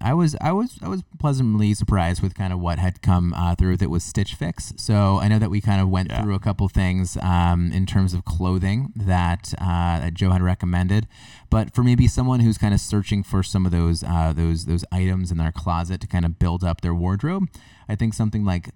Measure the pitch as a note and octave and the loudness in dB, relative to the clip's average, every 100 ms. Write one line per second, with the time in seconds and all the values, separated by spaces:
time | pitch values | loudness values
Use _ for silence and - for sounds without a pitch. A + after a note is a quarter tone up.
0 | A2+ D#3+ E3+ - - F#3+ B3 - - F#3+ | 0 2 0 0 -2 -2 -2 -6 -8 -8
1 | - D#3+ D3+ C3+ B2 G#2+ G#2 G#2 - G2+ | -8 -4 -2 0 2 2 2 2 2 2
2 | E2+ F2+ F#2+ - F#2+ F2+ F2 D#2+ F2+ - | 2 0 -2 -2 -4 -2 -2 0 -2 -2
3 | - F2+ F2 - F2 F2 F#2 F2+ E2 E2+ | 2 2 2 0 -2 2 2 2 0 -2
4 | - - G2 - E3 - - - - G#2 | -2 -4 -4 -4 -8 -8 -12 -10 0 2
5 | G2 G2 G#2 G#2+ G#2+ G2+ G#2+ G2 F#2+ F#2 | 4 4 4 2 2 0 0 2 2 2
6 | F#2 A2+ G#2 G2 G#2+ G2 G2 - F#2 F#2 | -2 -2 -2 -2 -2 0 0 2 2 0
7 | F2+ - F2+ F2 F2 F2 F2 G2 F#2 G2 | -2 -2 0 2 4 2 0 0 0 2
8 | F#2 F2 - E2+ F2+ F#2 F#2+ A2 C#3 A2 | 2 0 -4 -2 0 0 0 -2 -4 -4
9 | G2+ F2+ F2 F2 - - F#2 E2+ E2+ E2+ | 0 0 2 -2 -6 -6 -2 0 0 0
10 | E2 E2+ F#2+ F#2 F2+ F#2 F2 F2+ F#2 G#2 | -4 -2 0 2 2 0 0 0 2 0
11 | A2 - - - - A2 G#2+ - B2 A#2+ | -2 -10 -20 -18 -2 0 0 0 2 6
12 | B2 - B2+ B2+ A2+ G#2 G#2 G2 - G#2 | 4 4 0 4 4 2 2 0 0 -2
13 | G2 G#2 - G2 F#2 G2 F#2 E2+ E2+ E2 | 0 -2 0 -2 0 0 0 2 2 0
14 | - E2+ D#2+ D#2 E2 E2 E2+ E2+ - F#2 | -2 0 0 0 0 -2 -2 -4 -2 -2
15 | F#2 F#2 F2+ E2 D#2+ - F2 E2 E2+ F#2 | 0 0 -2 -2 -2 -4 -4 -4 -4 -6
16 | - F2+ E2+ E2 F2 F2 F2 E2 F2 E2+ | -4 -2 -2 0 0 0 -2 -2 -2 -2
17 | F2 G2 D3 F#3+ F#3 - - - - G#2 | 0 -2 -2 -2 -4 -8 -20 -20 -8 -2
18 | A2+ G#2+ G#2+ G#2+ G2+ F2+ - | -2 0 -2 0 -2 -2 -4